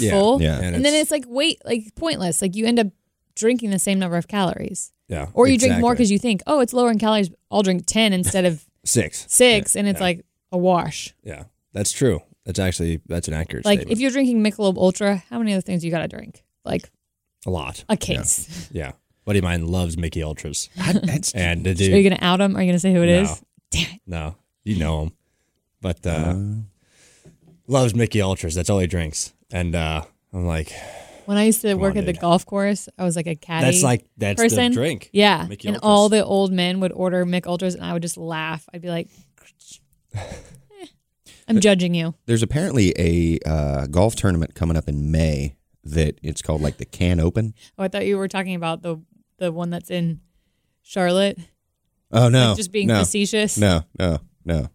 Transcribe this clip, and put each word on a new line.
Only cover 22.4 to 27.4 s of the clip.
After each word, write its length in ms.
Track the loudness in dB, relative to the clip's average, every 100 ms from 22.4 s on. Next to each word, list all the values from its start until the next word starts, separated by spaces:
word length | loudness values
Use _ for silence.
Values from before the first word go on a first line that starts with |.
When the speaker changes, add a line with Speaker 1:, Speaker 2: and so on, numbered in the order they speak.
Speaker 2:
him? 160 | 2 2
Are 60 |
you 60 | 2
gonna 100 | 2
say 140 | 4
who 80 | 4
it 40 | 6
Speaker 1:
No. 160 | 4
Speaker 2:
is? 200 | 2 -4 _ _ _
Damn 240 | -6 -4
it. 60 | -8 -10
Speaker 1:
No. 300 | -8 -8 -10 _ _
You 120 | -4 -2
know 260 | 0 -2
him. 100 | -4 -8 _ _ _ _ _ _
But, 240 | -6 -4 -2
uh, 40 |
Speaker 3:
Uh. 440 | -2 -2 -2 -4 -6 -10 _ _ _ _ _ -20 _